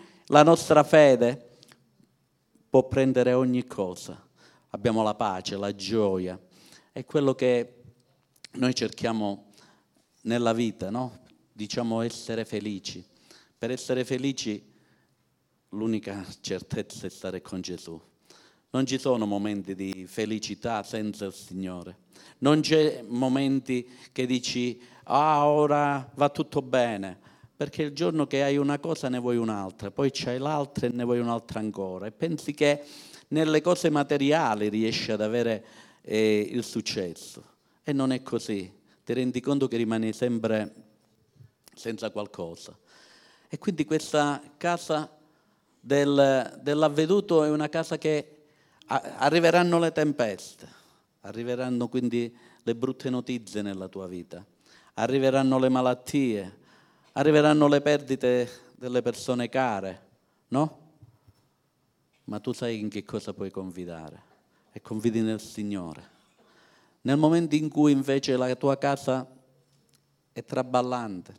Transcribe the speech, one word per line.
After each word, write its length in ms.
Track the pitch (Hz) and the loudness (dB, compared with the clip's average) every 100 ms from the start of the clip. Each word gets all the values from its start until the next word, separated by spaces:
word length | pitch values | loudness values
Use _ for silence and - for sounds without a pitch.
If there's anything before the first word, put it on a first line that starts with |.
| - _ - | -20 _ 4
la 180 | 147 | 8
nostra 400 | 151 165 - 151 | 8 6 6 4
fede 760 | 147 160 143 123 120 143 - _ - _ _ _ _ _ _ _ _ _ _ | 8 8 8 8 4 0 -8 _ -20 _ _ _ _ _ _ _ _ _ _
può 160 | 135 127 | 2 4
prendere 460 | 135 135 127 123 | 2 2 4 4
ogni 340 | 127 131 123 123 | 4 2 0 -4
cosa. 560 | - 92 90 - 85 _ _ - _ _ | -6 -6 -8 -14 -18 _ _ -20 _ _
Abbiamo 320 | 104 117 110 | -4 0 2
la 120 | 107 104 | 0 0
pace, 400 | 107 92 - 98 | -2 -2 -6 -6
la 180 | 101 | -6
gioia, 640 | 98 98 113 104 92 90 90 - _ - - _ | -6 -2 0 2 0 -4 -8 -16 _ -20 -20 _
è 120 | - - | -14 -4
quello 280 | 151 139 | 0 2
che 500 | 131 127 123 120 - - _ _ _ _ _ - - | 2 2 2 -2 -10 -20 _ _ _ _ _ -16 -4
noi 200 | 127 127 | -2 0
cerchiamo 760 | 110 - 117 110 104 101 - _ _ _ _ _ _ _ | -4 -4 -4 -2 -4 -6 -12 _ _ _ _ _ _ _
nella 280 | 110 120 117 | -4 0 2
vita, 380 | 113 117 - 92 | 2 -2 -4 -6
no? 300 | 113 127 110 - _ _ | -6 -8 -12 -20 _ _
Diciamo 480 | - 104 - 117 113 | -14 -8 -4 -2 -2
essere 420 | 117 - - 113 | -4 -6 -8 -8
felici. 580 | 110 107 104 98 - 92 - _ _ - _ _ | -6 -6 -6 -8 -10 -14 -18 _ _ -20 _ _
Per 140 | 117 | -8
essere 320 | 127 - 127 | -6 -2 -2
felici 580 | 123 131 139 127 113 107 - _ _ _ _ _ _ _ _ _ _ | -2 -2 -2 -4 -6 -8 -10 _ _ _ _ _ _ _ _ _ _
l'unica 560 | 101 113 110 - 101 90 - | -6 -4 -4 -6 -12 -12 -14
certezza 640 | - 92 - 113 107 - 95 | -8 -8 -6 -8 -8 -12 -14
è 20 | |
stare 320 | - 95 92 | -10 -10 -10
con 200 | - 95 | -10 -10
Gesù. 360 | 90 85 - 82 - _ _ - _ _ _ | -8 -10 -12 -16 -18 _ _ -20 _ _ _
Non 140 | 131 135 | -4 -2
ci 140 | 131 | -2
sono 260 | 135 120 104 | 0 0 0
momenti 480 | 101 104 101 92 | -2 -2 -4 -8
di 320 | 95 98 95 92 | -8 -8 -8 -10
felicità 760 | - 107 110 - 98 117 110 | -6 -4 -4 -6 -8 -6 -6
senza 400 | 101 113 107 101 | -6 -6 -6 -6
il 100 | 98 | -10
Signore. 680 | - - 92 95 90 87 92 _ - - - | -10 -12 -10 -8 -10 -14 -18 _ -20 -20 -2
Non 200 | 135 156 | 2 4
c'è 460 | 147 156 151 - 110 | 4 4 4 0 -6
momenti 840 | 120 131 131 139 135 127 123 120 - - | -2 0 0 0 -2 -2 -4 -6 -14 -12
che 140 | - 127 | -6 -2
dici, 560 | 127 127 123 123 117 - - | -2 -2 -4 -4 -6 -16 -18
"Ah, 440 | - 135 156 147 147 | 0 2 4 4 6
ora 640 | 151 147 147 143 139 127 - | 6 4 4 2 0 -6 0
va 120 | 143 | 0
tutto 340 | - 147 147 | 2 -4 -4
bene", 560 | 131 127 117 104 95 92 - _ - - | 0 2 2 -2 -8 -12 -20 _ -20 -8
perché 280 | 143 - | -6 -4
il 100 | 151 | -6
giorno 340 | 143 175 160 139 | -2 0 0 0
che 160 | 135 | 0
hai 140 | 139 143 | 2 2
una 220 | 139 143 | 2 -2
cosa 280 | 165 156 131 | -4 -4 -4
ne 120 | 127 | -2
vuoi 180 | 123 120 | 0 0
un'altra, 540 | 113 104 95 - 101 | 0 -4 -6 -10 -8
poi 180 | - 139 | -2 -2
c'hai 280 | - 123 127 | 0 -4 -4
l'altra 480 | 143 151 143 - 123 | -2 -2 -4 -2 -2
e 20 | |
ne 160 | 120 120 | -2 0
vuoi 140 | 120 | 0
un'altra 420 | 120 117 - 110 | 0 -4 -4 -6
ancora, 440 | 107 98 95 92 104 | -6 -6 -8 -8 -10
e 60 | |
pensi 420 | - 165 156 - | -6 -4 -4 -6
che 300 | 143 147 147 - - - - _ | 2 2 2 -4 -20 -20 -20 _
nelle 320 | 151 156 156 | 0 4 4
cose 280 | 175 180 165 | 4 2 2
materiali 800 | 147 139 147 139 156 139 107 107 | 2 2 2 4 4 2 0 0
riesci 460 | 107 110 110 - | 0 0 -2 -4
ad 80 | 107 | -2
avere, 440 | 107 120 117 107 - - - _ | -2 0 0 -2 -6 -20 -20 _
eh, 360 | - 110 107 107 107 | -4 0 2 2 0
il 120 | 120 | -4
successo. 800 | 110 113 - 110 90 82 - - - _ _ _ | -6 -6 -6 -6 -6 -10 -16 -20 -20 _ _ _
E 100 | - | -4
non 180 | 139 131 | 0 0
è 120 | 127 | -2
così. 500 | - 117 - 101 95 - _ _ | -4 -6 -4 -6 -8 -16 _ _
Ti 100 | - | -6
rendi 260 | 120 127 123 | -2 -2 -2
conto 280 | 143 143 131 | -2 0 0
che 100 | 117 | 0
rimani 360 | 113 113 110 | -2 0 -2
sempre 600 | 107 123 117 113 110 104 - - _ _ _ _ _ - _ - - | -2 -2 0 0 0 -2 -10 -20 _ _ _ _ _ -20 _ -20 -12
senza 340 | 117 110 110 | -10 -8 -8
qualcosa. 680 | 104 104 - 85 85 - - _ - - - _ _ _ | -8 -8 -10 -12 -12 -18 -20 _ -20 -20 -20 _ _ _
E 120 | 147 | -6
quindi 260 | - 160 147 | -4 -2 0
questa 560 | 156 - 151 147 139 - _ | -2 0 0 0 -2 -10 _
casa 580 | 175 170 - 156 151 - _ _ _ _ _ _ | -4 -2 -2 -4 -4 -12 _ _ _ _ _ _
del, 800 | 123 143 143 139 139 131 117 - | 0 2 4 6 6 4 0 -6
dell'avveduto 800 | 143 147 156 147 160 202 202 165 | -2 2 2 2 2 2 4 4
è 80 | 151 | 4
una 180 | 151 151 | 2 0
casa 300 | 165 160 160 | -2 -4 -2
che 380 | 156 151 - - _ _ _ _ - | 0 -2 -4 -14 _ _ _ _ -4
a-, 300 | 135 - - | -4 -4 0
arriveranno 600 | 139 165 165 175 175 170 | 2 6 6 6 4 4
le 140 | 165 | 2
tempeste, 760 | 160 151 139 113 95 - - - - _ _ _ _ | 2 0 0 -2 -4 -12 -20 -20 -20 _ _ _ _
arriveranno 640 | 101 107 120 123 127 123 120 | -14 -10 -6 -4 -2 -2 -2
quindi 480 | 127 123 117 117 - - _ | -2 0 0 -4 -8 -20 _
le 120 | - 117 | -4 -2
brutte 360 | 127 131 135 | -2 -4 -4
notizie 500 | 127 120 123 104 104 | -4 -4 -6 -6 -8
nella 260 | 101 95 92 | -6 -8 -10
tua 200 | 98 92 | -10 -10
vita, 360 | 90 85 87 104 _ _ - _ - | -10 -12 -16 -18 _ _ -20 _ -2
arriveranno 640 | 117 135 135 135 135 131 | 0 4 4 4 4 4
le 100 | 131 | 4
malattie, 880 | 127 127 123 - 147 131 104 92 - _ _ _ _ _ | 4 2 0 -2 0 0 -2 -6 -16 _ _ _ _ _
arriveranno 560 | - 147 151 151 151 147 | 0 4 6 6 6 6
le 140 | 143 | 6
perdite 680 | 147 147 131 131 127 123 117 - - _ | 4 0 0 0 2 2 -2 -8 -20 _
delle 280 | 123 123 | -4 -2
persone 460 | 120 117 - 123 120 | -2 -4 -4 -2 -2
care, 580 | 131 127 101 95 92 _ _ _ _ _ | 0 0 -2 -6 -10 _ _ _ _ _
no? 320 | 131 156 - - _ - _ _ _ _ _ _ _ _ _ _ _ - | 0 0 -4 -20 _ -20 _ _ _ _ _ _ _ _ _ _ _ -12
Ma 140 | 104 | -8
tu 140 | 127 | -8
sai 260 | - 120 113 | -6 -6 -4
in 100 | 104 | -6
che 140 | 104 | -8
cosa 300 | - 107 107 | -8 -8 -8
puoi 180 | 98 98 | -10 -10
confidare 800 | 95 95 90 87 82 78 85 _ _ _ _ _ | -8 -10 -10 -12 -12 -14 -18 _ _ _ _ _
e 80 | - | -20
confidi 400 | - 110 117 113 | -10 -2 0 2
nel 220 | 110 110 | 0 -2
Signore. 800 | - - 104 101 87 76 - _ _ _ _ _ _ _ _ _ | -8 -10 -6 -6 -8 -12 -20 _ _ _ _ _ _ _ _ _
Nel 160 | 127 143 | 0 4
momento 380 | 156 170 165 151 | 4 4 2 0
in 120 | 156 | 0
cui 240 | 139 151 | 4 4
invece 460 | 139 131 139 139 127 | 4 2 0 0 0
la 180 | 127 127 | 0 0
tua 220 | 139 139 | 0 0
casa 500 | 143 139 - 131 - - _ _ _ _ _ _ _ _ _ | 0 -2 -2 -2 -4 -16 _ _ _ _ _ _ _ _ _
è 140 | - - | -16 -6
traballante, 920 | 131 127 123 123 123 113 92 - | -6 0 0 0 -4 -6 -10 -14